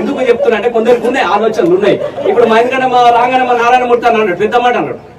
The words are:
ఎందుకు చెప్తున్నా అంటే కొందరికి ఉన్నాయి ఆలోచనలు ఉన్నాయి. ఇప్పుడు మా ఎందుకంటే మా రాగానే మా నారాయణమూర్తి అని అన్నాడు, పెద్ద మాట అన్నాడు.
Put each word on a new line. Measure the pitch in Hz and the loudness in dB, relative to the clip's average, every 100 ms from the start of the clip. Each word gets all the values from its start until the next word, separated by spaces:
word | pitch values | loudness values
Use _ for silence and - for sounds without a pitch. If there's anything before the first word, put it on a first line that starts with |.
ఎందుకు | - 262 247 | 0 -2 0
చెప్తున్నా | 233 240 208 | 0 0 0
అంటే | 233 | 0
కొందరికి | 226 233 240 240 | 0 0 0 0
ఉన్నాయి | 262 - 208 | -2 -2 0
ఆలోచనలు | 220 - 170 185 | -2 0 0 2
ఉన్నాయి. | 196 - - - - | 2 0 -4 -6 -2
ఇప్పుడు | 233 226 | 0 2
మా | 220 | 2
ఎందుకంటే | 254 262 254 | 0 0 0
మా | 247 240 | 2 4
రాగానే | 233 247 254 247 | 2 2 0 0
మా | 240 | 0
నారాయణమూర్తి | 240 247 247 233 240 | 2 2 2 0 2
అని | 220 | 0
అన్నాడు, | 214 175 | 0 -2
పెద్ద | 208 240 | 0 0
మాట | 247 190 | 0 -2
అన్నాడు. | 143 - - | -4 -8 -16